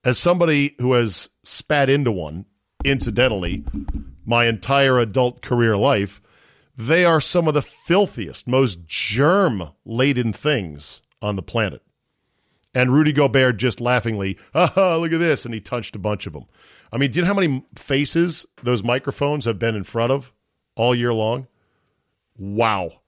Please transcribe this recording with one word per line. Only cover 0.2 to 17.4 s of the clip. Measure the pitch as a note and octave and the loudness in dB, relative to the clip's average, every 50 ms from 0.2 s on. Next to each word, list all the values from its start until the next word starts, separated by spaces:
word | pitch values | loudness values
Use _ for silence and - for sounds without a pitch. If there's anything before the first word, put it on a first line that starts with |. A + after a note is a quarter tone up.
| - F3 F3+ F3 F3 D#3+ D3+ C#3+ C#3 C#3+ _ - | 2 2 4 4 4 4 4 2 2 0 _ -2
who | B2 B2+ | 0 2
has | B2+ A#2+ A#2+ A2 - - - - _ _ | 2 2 2 0 -4 -8 -12 -14 _ _
spat | _ - - - - - D3+ C#3+ C#3 C3+ | _ -10 -10 -10 -4 0 2 2 4 4
into | C#3 D3 C#3 B2 | 2 2 2 0
one, | G#2+ F#2 D#2+ D2 D#2 F2 G2+ _ _ _ _ _ _ _ - | -2 -2 -6 -8 -10 -12 -12 _ _ _ _ _ _ _ -2
incidentally, | C3+ C#3 B2+ - A#2+ G#2 A2+ B2+ B2+ A2+ F#2+ F2 F2 F#2 G#2 - - - - - - - - - - - - - | -2 -2 0 -2 -2 0 2 2 2 0 -2 -4 -4 -6 -6 -8 -8 -8 -6 -8 -6 -8 -8 -10 -12 -18 -14 -4
my | A2 A#2 A#2+ A#2+ | -2 0 2 2
entire | A#2 A2+ G2+ - - C#3 C#3 C#3 C3+ B2+ B2 | 2 0 -2 -2 0 2 2 4 4 4 2
adult | A#2+ A2 F#2+ C3 B2+ B2+ B2 - | 2 2 0 0 0 0 -2 -6
career | - - B2+ A#2+ A#2 A2+ G#2+ | -4 -2 2 2 4 4 4
life, | G2 A2+ C#3+ C3+ G#2 G2+ G2 - - _ _ _ _ _ _ _ _ _ _ _ | 2 2 2 2 2 0 -2 -6 -18 _ _ _ _ _ _ _ _ _ _ _
they | B2 A2+ A#2+ D#3+ F3+ F3+ | -10 -2 0 2 4 4
are | E3+ E3 D#3 | 4 4 2
some | - - - F3 E3 D#3+ | 0 2 0 2 2 2
of | D3 | 0
the | D3 | 0
filthiest, | C3 - - - - - E3+ G3 G#3 - - B2 G2 D2 C2+ - - | -2 -4 -18 -20 -2 2 2 2 2 0 -2 -10 -10 -10 -12 -12 -4
most | B2 B2 C3 C3+ A#2 F2+ E2+ E2+ | 0 2 4 4 2 0 -8 -14
germ-laden | - - - - - G#2 A#2+ C#3 D#3 F#3 G3+ G3 D#3+ A2+ F#2+ E2+ D2+ _ _ _ - A2+ A#2 C3 C#3+ C3+ B2 A#2 A#2 | -10 -8 -6 -6 -4 0 2 2 4 4 4 2 2 0 -2 -6 -10 _ _ _ -6 -2 0 2 2 2 0 0 -2
things | G2+ - - D3+ D3+ A#2 F#2+ E2 D2 D2 D2 - - - _ _ _ _ | -4 -2 -2 -2 -2 -2 -2 -6 -10 -14 -16 -18 -18 -20 _ _ _ _
on | A2 G#2+ G#2 | -4 -4 -4
the | F#2+ | -4
planet. | E2+ - - A#2 A2 F#2+ C#2 - _ _ _ _ _ _ _ _ _ _ _ _ _ _ _ _ _ _ | -6 -4 -2 -2 -2 -2 -4 -10 _ _ _ _ _ _ _ _ _ _ _ _ _ _ _ _ _ _
And | _ B2+ B2+ B2+ | _ 0 2 4
Rudy | B2+ D3 D#3 D3+ | 4 4 4 2
Gobert | C#3+ C#3+ D3 C3 A2+ C3+ C3 B2+ A#2+ | 2 2 2 4 4 4 4 2 2
just | F#2+ A#2+ B2 A2 - | 0 -2 -2 -2 -2
laughingly, | A#2+ B2 B2+ B2 - A#2+ A2 G2+ G2 G2 F#2 - - _ - | -2 0 0 0 0 -2 -4 -2 -4 -4 -6 -8 -14 _ 0
"Ah, | D#3 F3+ D#3+ - F#3+ F#3+ F#3 E3 | 0 0 2 2 2 2 2 2
look | E3 E3 E3 | 0 -2 -2
at | D#3+ D#3+ | 0 0
this," | E3+ E3 C#3+ - - | 2 0 0 -2 -4
and | A#2+ | -8
he | A2+ G#2+ | -10 -10
touched | G2+ - B2+ A#2+ G#2+ - - | -8 -6 -8 -8 -8 -8 -12
a | G#2+ | -6
bunch | F2+ G#2 G#2 G2+ - F#2+ | -4 -4 -4 -4 -6 -12
of | |
them. | D2 C#2+ B1+ _ _ _ - - - - _ _ | -12 -12 -16 _ _ _ -20 -20 -20 -20 _ _
I | - | -2
mean, | B2 C#3 C#3 | -2 -2 0
do | A2+ | 0
you | D#3+ | 0
know | F3 F3+ | 0 0
how | G3+ | 2
many | G3 | 2